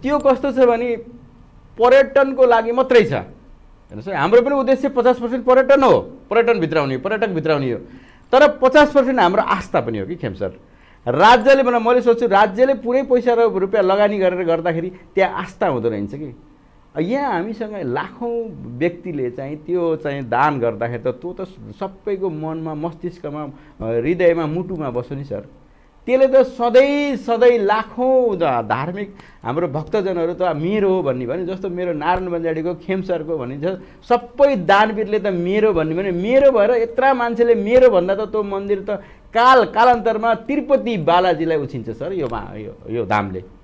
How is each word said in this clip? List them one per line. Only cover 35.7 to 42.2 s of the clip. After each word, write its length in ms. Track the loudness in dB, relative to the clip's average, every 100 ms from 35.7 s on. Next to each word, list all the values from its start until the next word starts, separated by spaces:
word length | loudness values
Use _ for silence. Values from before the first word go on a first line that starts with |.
भन्ने 220 | 0 -2 -4
भने 160 | -4
मेरो 400 | -4 0 4 4
भएर 200 | 4 2
यत्रा 420 | 0 -2 0 0
मान्छेले 420 | 0 -2 0 2 2
मेरो 340 | 4 4 6
भन्दा 260 | 4 0 -4
त 40 |
त्यो 240 | -4 -4
मन्दिर 420 | -4 -6 -4 -4 -4
त 0 | -8 -10 -20 -6
काल, 320 | 2 6 6 4
कालान्तरमा 680 | 4 4 4 0 -2 -2
तिरुपति 640 | -2 -2 -6 0 0 0 -2
बालाजीलाई 600 | 2 2 2 0 -2 -2
उछिन्छ 320 | -4 -10 -10
सर 240 | -10 -8
यो 140 | -6